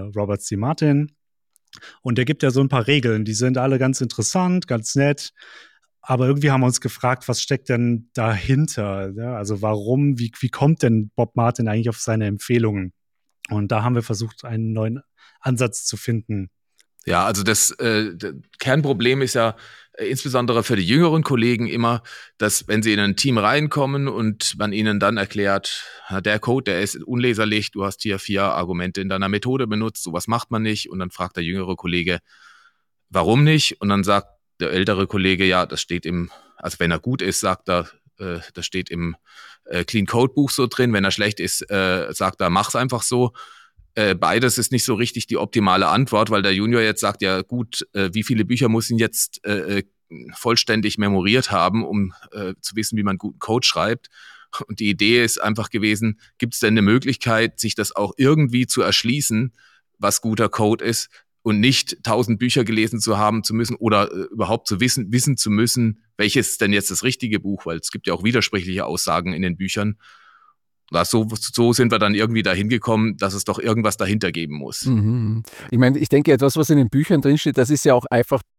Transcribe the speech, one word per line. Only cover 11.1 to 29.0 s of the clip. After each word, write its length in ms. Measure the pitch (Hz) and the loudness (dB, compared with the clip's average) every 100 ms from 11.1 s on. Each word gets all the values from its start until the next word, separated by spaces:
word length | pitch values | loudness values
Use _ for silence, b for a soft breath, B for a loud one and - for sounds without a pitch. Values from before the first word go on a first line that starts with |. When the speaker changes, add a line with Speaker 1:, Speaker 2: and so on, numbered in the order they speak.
| - | -2
Speaker 1:
Bob 200 | 117 - | -2 0
Martin 320 | 117 123 113 | 0 0 -2
eigentlich 220 | 107 117 | -2 -2
auf 80 | - | -4
seine 300 | - 110 104 | -4 -2 -2
Empfehlungen? 680 | 101 - 120 113 101 92 - _ _ _ _ - | -4 0 2 2 -2 -6 -10 _ _ _ _ -6
Und 220 | 104 101 | -4 0
da 100 | 107 | 0
haben 140 | 120 123 | 0 0
wir 80 | |
versucht, 420 | 113 104 113 - 123 | -2 -4 -6 -10 -8
einen 260 | 113 113 | -6 -4
neuen 300 | 110 110 131 - _ b b | -2 -4 -6 -12 _ b b
Ansatz 460 | 135 123 123 - - | -2 0 0 -2 -8
zu 120 | 107 | -6
finden. 540 | - 117 110 104 95 _ _ _ _ _ - | -4 -4 -4 -6 -8 _ _ _ _ _ -2
Speaker 2:
Ja, 180 | - 98 | 0 2
also 160 | 101 | 0
das, 300 | 98 107 - | 0 2 0
äh, 440 | - 123 107 107 82 | 0 0 0 -2 -6
d-, 180 | 98 69 - - | -10 -12 -16 -6
Kernproblem 640 | 127 139 143 120 120 135 | 0 2 2 2 2 2
ist 100 | 131 | 0
ja, 220 | 123 113 - B B B | 0 0 -2 B B B
äh, 120 | - 104 | -8 -6
insbesondere 580 | 135 143 123 123 117 | -6 -2 0 2 0
für 120 | 110 107 | 2 0
die 100 | 87 | 2
jüngeren 380 | 135 170 160 | 4 4 2
Kollegen 420 | 147 127 117 117 117 | 2 2 2 0 -2
immer, 380 | 117 117 117 - B B - | 0 0 0 -4 B B -2
dass 300 | 107 - - | 0 0 -2
wenn 160 | 107 | 0
sie 100 | 110 | 2
in 60 | 104 | 2
ein 160 | 101 98 | 2 2
Team 240 | 139 117 | 0 2
reinkommen 680 | 104 143 151 147 139 139 139 | 2 2 0 0 -2 -2 -4
und 520 | 104 110 104 - 95 | -2 -2 -2 -4 -4
man 140 | 104 | -2
ihnen 260 | 101 107 104 | 0 0 2
dann 180 | 101 110 | 2 0
erklärt, 680 | 98 107 101 98 - - B B B | -4 -2 0 0 -4 -10 B B B
„Na, 100 | 95 | -4
der 160 | 101 104 | 0 0
Code, 340 | - 131 113 | 0 0 0
der 100 | 87 | -2
ist 160 | 101 - | -2 -6
unleserlich, 760 | - 123 123 107 107 107 104 | -6 -2 0 0 0 -2 -4
du 120 | 101 | -4
hast 200 | 98 - | -6 -6
hier 160 | 110 98 | -6 -6
vier 240 | - 98 | -4 0
Argumente 580 | 98 67 90 87 90 98 | 0 0 -2 -4 -4 -6